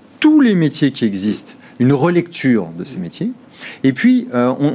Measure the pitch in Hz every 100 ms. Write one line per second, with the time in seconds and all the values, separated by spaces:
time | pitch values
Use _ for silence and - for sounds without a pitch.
0 | - - 302 311 247 185 156 - 139 -
1 | 113 98 104 - - - - - 123 139
2 | 165 175 170 - 135 113 85 82 - -
3 | 87 - 220 254 - - - - 135 131
4 | 240 254 - 120 123 127 143